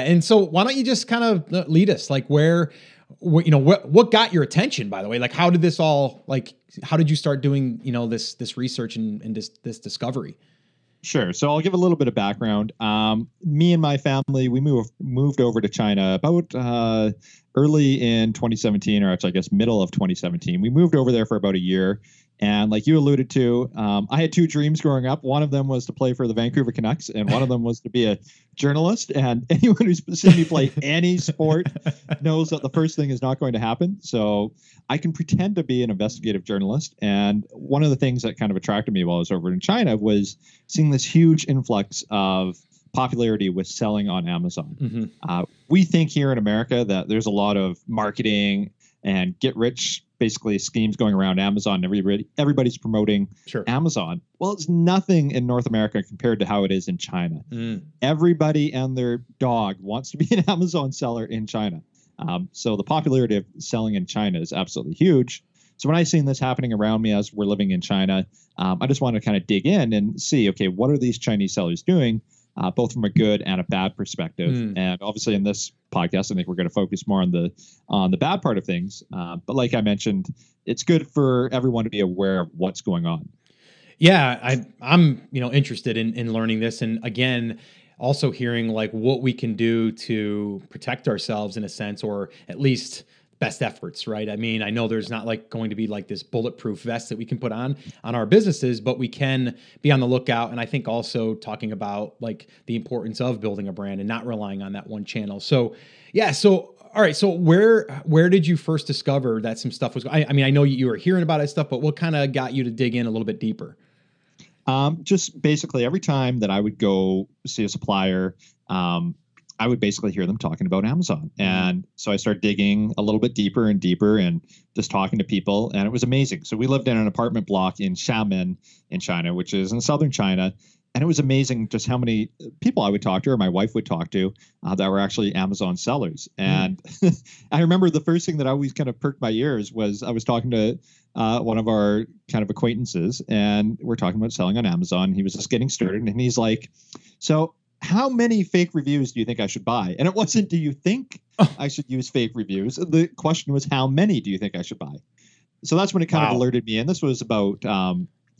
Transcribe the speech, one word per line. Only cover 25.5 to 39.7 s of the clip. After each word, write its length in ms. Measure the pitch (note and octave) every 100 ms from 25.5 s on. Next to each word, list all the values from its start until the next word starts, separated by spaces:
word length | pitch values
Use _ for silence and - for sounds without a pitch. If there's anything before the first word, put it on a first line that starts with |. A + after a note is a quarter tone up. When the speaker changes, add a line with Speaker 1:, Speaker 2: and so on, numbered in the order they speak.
Speaker 2:
them 160 | C#3 C3+
was 200 | B2+ -
to 60 |
play 200 | - C3
for 140 | B2 A#2+
the 60 |
Vancouver 360 | A2 A#2 C3+ A#2+
Canucks, 380 | - A2 E3 -
and 200 | A2 G2+
one 140 | A#2
of 60 | C3
them 160 | B2
was 160 | A#2 A2+
to 100 | A2+
be 160 | B2 A2
a 100 | G2 - _ _
journalist. 560 | - C#3+ D3 E3+ A3+ -
And 340 | C#3 C3 A#2+ B2
<laughs> 40 |
anyone 360 | E3+ B3 - A3+
who's 180 | E3+ - F3
seen 160 | F#3+ E3+
me 80 |
play 260 | D#3+ D#3 C3+ -
any 380 | C#3 D#3+ F3 F3+
sport 480 | - D3 D#3 D#3 E3 - D#3 -
Speaker 1:
<laughs> 240 | - D3
Speaker 2:
knows 300 | D#3 D#3 D#3+
that 120 | D#3
the 60 | C3+
first 240 | D#3+ D#3+
thing 160 | D#3+ C#3+
is 100 | B2+
not 180 | C3 C3
going 140 | C3+
to 40 | A#2
happen. 380 | A#2 A2+ F3+ G3
So 500 | - A#2+ G#2 G#2 A2 - _ _ -
I 100 | D3
can 140 | E3+
pretend 440 | D#3+ D#3+ E3+ F#3+ F#3
to 80 |
be 180 | C3+ B2
an 80 | A#2+
investigative 540 | G2 G#2+ - A2 G2
journalist. 500 | F2 G2+ G2 C3 - _
And 420 | G#2+ G2+ G#2 G#2 -
one 320 | - C#3 C#3
of 80 | D3+
the 60 | C3+
things 260 | C3+ B2
that 160 | A#2 -
kind 140 | G#2+
of 40 | F#2+
attracted 380 | - G#2 A#2
me 80 | G2
while 140 | F2 F2
I 20 |
was 140 | E2+
over 200 | F#2 F2
in 60 | F#2
China 380 | -